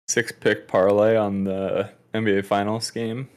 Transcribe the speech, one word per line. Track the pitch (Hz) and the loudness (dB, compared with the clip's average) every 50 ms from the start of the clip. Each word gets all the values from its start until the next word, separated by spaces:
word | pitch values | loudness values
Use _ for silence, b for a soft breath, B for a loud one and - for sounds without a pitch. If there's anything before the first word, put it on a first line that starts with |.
| _ - | _ -4
six | - 120 113 - | -2 -2 -2 -4
pick | - - - 113 107 - - | -4 -2 0 0 0 0 -2
parlay | - - 101 92 98 101 104 104 110 113 | -2 2 2 4 4 4 4 4 4 4
on | 110 107 101 98 98 98 | 2 2 0 -2 -2 -2
the | 98 95 95 95 95 95 92 107 113 - _ _ _ - | -2 -2 -4 -4 -2 -2 -2 -4 -4 -8 _ _ _ -6
N | 110 110 | -2 0
B | 107 98 98 | 0 0 0
A | |
Finals | 98 - 104 101 101 104 107 113 113 - | 0 0 0 0 0 -2 -4 -6 -6 -8
game, | - 117 117 113 113 123 135 - _ | -8 -6 -6 -6 -6 -8 -10 -14 _